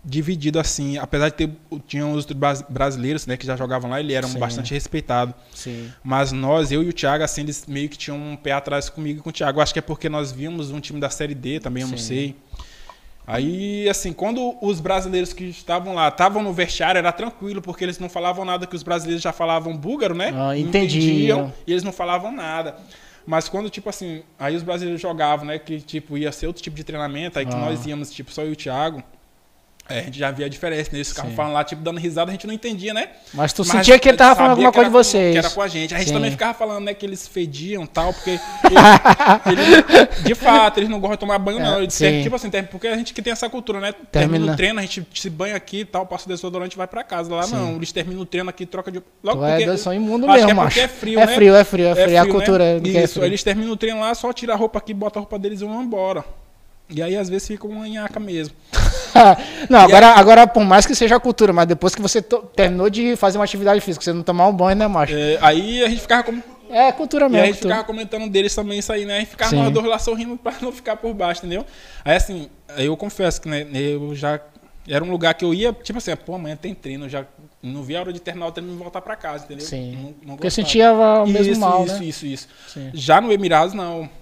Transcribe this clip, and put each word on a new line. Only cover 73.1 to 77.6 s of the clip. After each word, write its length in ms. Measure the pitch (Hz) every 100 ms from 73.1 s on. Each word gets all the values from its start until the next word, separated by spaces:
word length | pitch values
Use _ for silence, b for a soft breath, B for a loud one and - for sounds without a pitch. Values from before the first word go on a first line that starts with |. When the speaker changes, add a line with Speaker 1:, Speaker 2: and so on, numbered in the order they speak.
| - 180 -
Speaker 1:
que, 60 | 160
né, 160 | 147 151
eu 400 | 135 143 147 147
já 260 | 143 147 147 - _ _ - -
era 160 | 143
um 60 | 175
lugar 240 | 175 165
que 100 | 165 175
eu 80 | 170
ia, 180 | 233
tipo 240 | 226 - 226
assim, 180 | - 156
pô, 180 | - 185
amanhã 200 | 151 151
tem 200 | 190 185
treino, 300 | 135 139 143
eu 40 |
já 160 | 139 135 _ 151 _